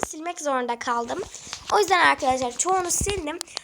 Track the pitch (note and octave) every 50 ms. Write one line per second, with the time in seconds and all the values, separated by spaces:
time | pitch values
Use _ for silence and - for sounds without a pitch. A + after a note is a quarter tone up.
0 | - - - D#4 D#4+ F4 F4 E4+ D4+ D4 C4 B3+ B3 A#3+ A#3+ A#3+ - C4 A#3 A#3
1 | A#3 A#3+ C4 F4 - - - - - - - - - - - G#4 G4+ E4 F#4+ F4
2 | D#4 C#4+ C#4 - D4 B3+ C4 B3+ C4 A#3+ B3 - - F4 F#4+ F#4 F4+ F4 - -
3 | - - G#4 F#4 D#4 D4 D#4+ F4+ - - - -